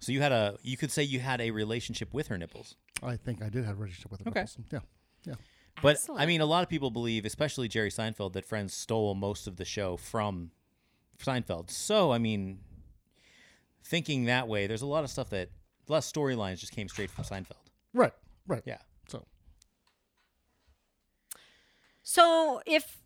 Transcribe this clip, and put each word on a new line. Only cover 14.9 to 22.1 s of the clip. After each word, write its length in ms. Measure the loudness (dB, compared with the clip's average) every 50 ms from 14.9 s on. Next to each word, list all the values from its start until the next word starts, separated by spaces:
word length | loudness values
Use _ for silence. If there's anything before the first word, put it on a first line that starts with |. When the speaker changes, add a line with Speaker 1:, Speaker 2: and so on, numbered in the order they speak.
| -2 -2 -2
Speaker 1:
of 60 | -2
stuff 200 | -4 -6 -6 -4
that, 200 | -4 -4 -4 -6 -10 -20 _ _ _ _ _ 0
a 40 |
lot 60 | 0 0
of 60 | 0
storylines 540 | 0 -2 -2 0 0 0 0 -2 -4 -4 -8
just 140 | -10 -12
came 160 | -8 -8 -8 -8
straight 220 | -6 -6 -6 -6
from 140 | -6 -8 -8
Seinfeld. 380 | -8 -8 -10 -10 -12 -16 -20 _ _ _ _ _ _
Speaker 2:
Right, 200 | 2 4 4 4 2 _ _ -20 -20 _ -6 -4
right. 140 | -4 -4 -4
Speaker 1:
Yeah. 140 | -10 -12 -12 -14 _ _ _ _ -16
Speaker 2:
So. 180 | -14 -14 -14 _ _ _ _ -20 -20 _ _ _ _ _ _ _ _ _ _ _ _ _ _ _ _ _ _ _ _ _ _ _ _ _ _ _ _ _ _ _ _ _ _ -20 -20 -20 -20 _ _ _ _ _ _ _ _ _ _ _
Speaker 3:
So, 580 | -6 2